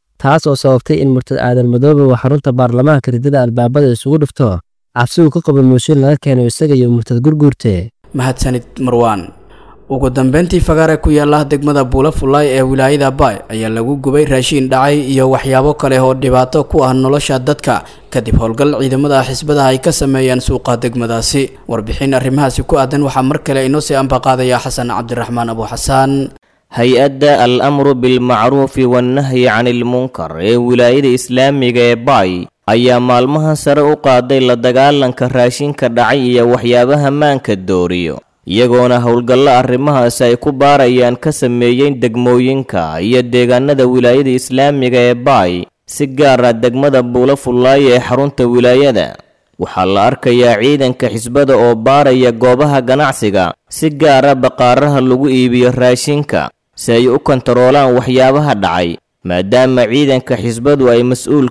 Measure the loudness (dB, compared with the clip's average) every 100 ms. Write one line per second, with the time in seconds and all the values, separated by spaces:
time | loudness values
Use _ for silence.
0 | _ _ 0 0 0 0 2 0 0 -2
1 | 0 0 -2 -4 -2 0 0 2 2 4
2 | 2 2 0 -2 -2 0 0 2 2 0
3 | 0 -2 0 0 0 0 0 2 0 0
4 | -2 -2 -2 -2 -2 -2 -8 _ _ -4
5 | -2 2 2 2 0 2 4 2 2 2
6 | 2 0 0 0 0 -2 0 2 2 0
7 | -2 -2 0 2 2 2 -2 -4 -6 -14
8 | -12 -6 -4 -4 -4 -4 -8 -10 -2 0
9 | 0 -2 -8 -18 -20 -20 -20 -20 -10 -4
10 | -2 0 0 0 0 -2 0 0 0 0
11 | 0 0 2 0 0 -2 0 0 0 0
12 | 0 -2 0 0 2 0 0 0 0 0
13 | -2 0 -2 -2 -8 -8 -4 -4 -4 -4
14 | -2 0 0 0 0 -2 0 0 0 0
15 | 0 0 0 0 0 0 0 -2 -2 0
16 | 0 0 0 0 0 -2 -2 0 0 0
17 | 0 0 -2 -4 -2 -4 -2 -4 -6 -20
18 | -8 -6 -2 -2 -2 -2 -2 0 -2 -2
19 | 0 0 -2 -6 -2 0 2 0 -2 -2
20 | -2 0 0 -2 -2 -4 -2 -4 -4 -6
21 | -6 -4 -4 -4 -4 -8 -8 -8 -6 -4
22 | -2 -2 0 0 0 -2 -2 0 0 -2
23 | -2 -2 -2 -2 -2 -2 0 -2 -2 -2
24 | -2 -2 -2 -2 0 -2 -4 -6 -6 -6
25 | -8 -8 -6 -6 -6 -6 -8 -8 -2 0
26 | 0 -2 -4 -10 _ _ _ -2 2 2
27 | 2 2 2 2 2 2 0 0 0 0
28 | 0 0 0 0 2 0 0 0 0 0
29 | 0 -2 -2 0 2 2 0 -2 -2 -2
30 | -4 -8 -12 -4 0 0 2 2 2 2
31 | 2 0 -2 0 0 0 0 2 0 0
32 | 0 0 0 -4 -10 _ -2 0 2 2
33 | 2 0 0 0 -2 -2 0 0 2 0
34 | 2 2 2 0 2 0 0 2 2 2
35 | -2 -2 -4 0 0 -2 -6 -4 -2 0
36 | 0 0 0 0 2 0 2 2 2 2
37 | 0 0 0 0 -2 -6 -2 -2 -2 -4
38 | -6 -8 -16 _ -6 0 2 2 2 0
39 | 0 0 0 2 2 2 0 -2 0 0
40 | 0 0 0 0 -2 0 2 4 2 2
41 | 0 0 -4 -4 -2 0 0 2 0 0
42 | -4 -2 0 2 0 -2 -4 -6 -4 -4
43 | -2 0 0 0 2 2 0 0 2 2
44 | 2 2 0 -2 -2 0 0 0 0 2
45 | 2 0 2 2 2 -2 -8 _ -16 -6
46 | -6 0 2 2 2 0 -2 0 0 0
47 | 0 0 0 0 -2 0 2 4 4 2
48 | 2 -2 -2 0 0 2 4 4 2 0
49 | -4 -8 _ _ _ -12 -8 -4 -2 2
50 | 0 0 0 2 4 2 2 2 0 -2
51 | -4 -4 -4 0 2 4 2 2 2 2
52 | 4 2 2 2 2 2 2 0 0 0
53 | 0 -2 -2 -2 -2 -6 _ -4 -4 0
54 | 2 4 2 2 0 0 2 2 2 0
55 | 0 0 2 2 2 2 2 2 2 0
56 | -2 -4 -2 -4 -6 -12 _ -10 -2 2
57 | 2 0 0 -2 0 2 4 4 2 0
58 | 0 2 2 2 0 -2 -2 -2 -4 -6
59 | _ _ -6 -4 0 2 2 2 0 2
60 | 2 0 -2 -6 -4 -4 -2 2 2 2
61 | 2 -2 -2 0 0